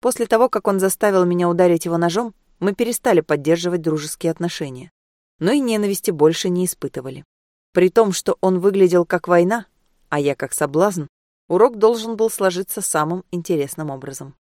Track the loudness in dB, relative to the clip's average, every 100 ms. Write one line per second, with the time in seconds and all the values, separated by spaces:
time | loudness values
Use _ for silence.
0 | -2 -2 0 2 2 0 -2 0 0 0
1 | 0 2 2 2 0 4 4 2 0 -2
2 | 0 -2 -6 _ _ _ -4 -2 -4 -2
3 | 2 2 2 -2 2 0 0 -2 -2 -4
4 | -6 -6 -6 -4 -6 -6 -10 -12 -18 _
5 | _ _ _ _ 0 0 0 0 -2 -2
6 | -4 2 2 2 -2 -2 -2 -6 -10 -10
7 | -12 -16 -20 _ _ _ _ 2 4 4
8 | 2 0 -4 -2 0 2 0 4 4 4
9 | 2 -2 2 4 4 0 -6 _ _ _
10 | _ -2 -2 -2 -6 -4 -2 2 0 0
11 | -10 _ _ _ _ 2 2 4 2 2
12 | -6 -2 -2 0 -2 -2 -8 -8 -4 -2
13 | -2 -4 -6 -10 -4 -2 -2 -6 -10 -10
14 | -12 -16 -18 -20